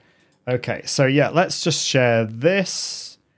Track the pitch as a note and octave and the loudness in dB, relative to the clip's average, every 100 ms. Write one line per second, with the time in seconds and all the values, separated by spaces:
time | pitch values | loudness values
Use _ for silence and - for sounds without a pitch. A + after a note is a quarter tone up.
0 | _ _ _ _ B2 B2 B2 - - - | _ _ _ _ -4 -4 -2 -6 -2 2
1 | C3+ C#3+ B2+ D3+ F3+ - E3+ - - C3+ | 4 4 2 2 0 -2 -2 -2 0 2
2 | B2 A2+ A2 A2+ D#3+ G3 F3+ - - - | 4 2 0 0 0 0 -2 -6 -8 -10
3 | - - _ | -14 -18 _